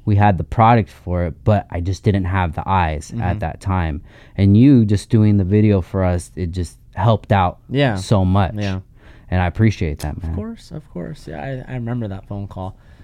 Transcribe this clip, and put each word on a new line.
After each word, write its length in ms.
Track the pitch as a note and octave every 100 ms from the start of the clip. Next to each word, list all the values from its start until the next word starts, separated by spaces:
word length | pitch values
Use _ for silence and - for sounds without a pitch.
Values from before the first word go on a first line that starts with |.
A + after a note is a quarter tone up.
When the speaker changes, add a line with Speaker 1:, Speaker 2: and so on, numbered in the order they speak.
| -
Speaker 1:
We 100 | G2+
had 220 | G#2 F2
the 60 |
product 460 | D#2 - A2+ A#2+ G2+
for 360 | - - F2+ F2
it, 100 | D2
but 240 | - G#2 -
I 120 | F2
just 220 | E2+ F#2
didn't 200 | A2+ G2 F2+
have 300 | F#2+ F2 -
the 120 | -
eyes 440 | F#2+ E2 D2+ -
Speaker 2:
Mm-hmm. 100 | A#2
Speaker 1:
at 180 | G2 G#2
that 200 | E2 -
time. 400 | - F#2+ E2 D2 - - - -
And 200 | G2 G2+
you 280 | C3 C3 G#2+
just 240 | G2+ -
doing 280 | A#2 G#2+ G#2
the 60 |
video 380 | F#2 G#2 G#2+ G2+
for 220 | F2 F#2+
us, 280 | F#2 F2+ - -
it 160 | F2
just 280 | F2 E2+ - - -
helped 360 | G#2+ G#2+ -
out 280 | G2 F2+ - -
Speaker 2:
Yeah. 260 | C3 C#3 G2+
Speaker 1:
so 300 | G2 G#2 F#2
much. 300 | G2 F2+ G#2
Speaker 2:
Yeah. 240 | G2+ F#2+ - - - - -
Speaker 1:
And 120 | F2+
I 40 | F2+
appreciate 520 | E2+ A2 - E2+ D2
that, 220 | D#2 -
man. 80 | D#2+
Speaker 2:
Of 40 | E2
course, 360 | A3 A3+ -
of 180 | D#3+ D#3
course. 380 | F3 F3 D3+ -
Yeah, 360 | - C3+ C3+ -
I, 40 |
I 40 | B2+
remember 320 | A2+ B2 A2
that 180 | F#2+ -
phone 200 | G#2 G2+
call. 300 | - F#2 - - -